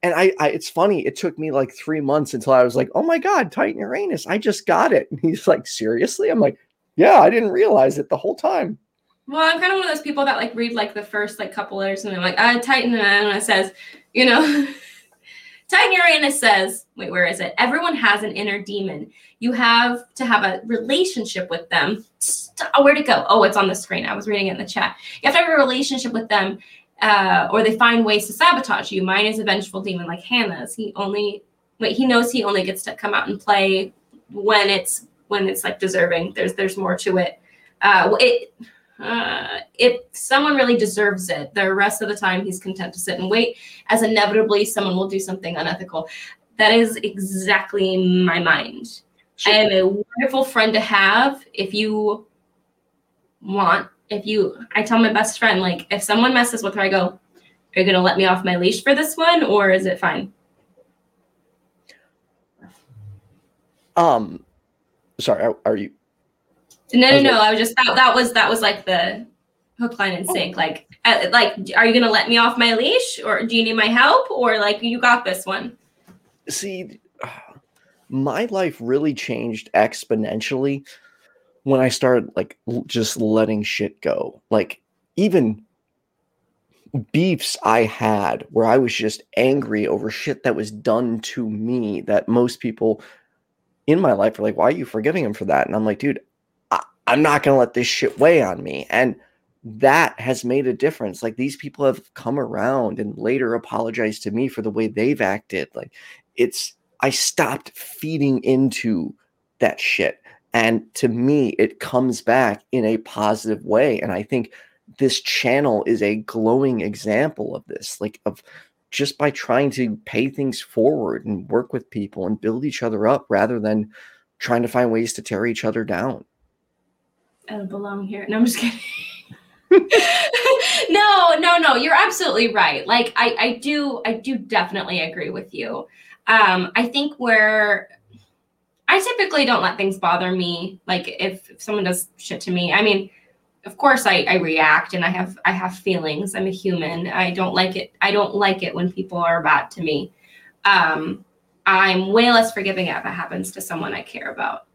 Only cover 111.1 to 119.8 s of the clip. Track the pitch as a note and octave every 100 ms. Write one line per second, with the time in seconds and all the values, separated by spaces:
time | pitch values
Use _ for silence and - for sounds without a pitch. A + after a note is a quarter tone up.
111.1 | A#2 B2+ D3 B2 - G#2+ - - B2+ B2+
112.1 | A2 - B2 B2 G2+ _ C3 A2 A2+ A2
113.1 | - G#2 G#2+ A2 G#2 - G#2+ C#3+ A2 A2
114.1 | F#2 G#2+ C3 A2 - - _ _ - C3+
115.1 | - - - B2+ C3 C#3+ G#2+ - A2+ G#2
116.1 | G#2+ G#2+ A#2 A2 B2 C3+ A#2+ F#2+ G2+ -
117.1 | G#2+ D#3 - - - - - - - G#2+
118.1 | - - - _ - _ _ _ - C#3
119.1 | - D3 C#3+ - B2+ C#3+ C3